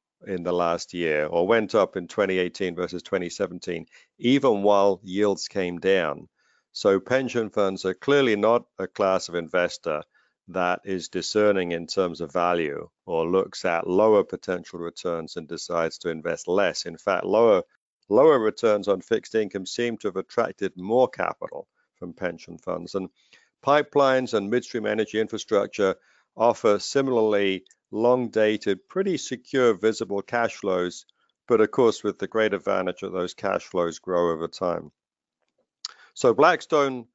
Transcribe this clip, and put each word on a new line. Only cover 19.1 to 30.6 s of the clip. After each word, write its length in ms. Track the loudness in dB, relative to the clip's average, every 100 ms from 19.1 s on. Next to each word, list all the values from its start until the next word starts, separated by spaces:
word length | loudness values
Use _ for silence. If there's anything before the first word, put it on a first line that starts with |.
| -4 -2 -2
income 280 | -2 -6
seem 320 | -8 -4 -4 -4
to 100 | -6
have 80 | -6
attracted 560 | -6 -4 -4 -4 -8 -6
more 320 | -2 2 2
capital 600 | 0 -4 -6 -12 -14 -18 _ _
from 180 | _ -16
pension 440 | -8 -8 -8 -14 -14
funds. 360 | -10 -8 -8
And 140 | -8 -8 _ _ _ _ _ 0
pipelines 640 | 0 2 2 2 2 0
and 160 | -2 0
midstream 380 | -2 -4 -6 -2
energy 340 | -2 -2 -2
infrastructure 760 | -4 -6 -2 0 0 0 0 0 _ _ _ 0
offer 420 | 2 2 2 2
similarly 840 | 0 -2 0 2 2 2 0 -2 -6 _ _
long-dated, 1000 | 0 2 2 0 2 2 2 -2 -4 -4
pretty 280 | -4 -2 -4
secure, 560 | -6 -10 -4 2 4
visible 480 | 4 2 0 -2 -6
cash 320 | -4 -2 -2
flows, 520 | -2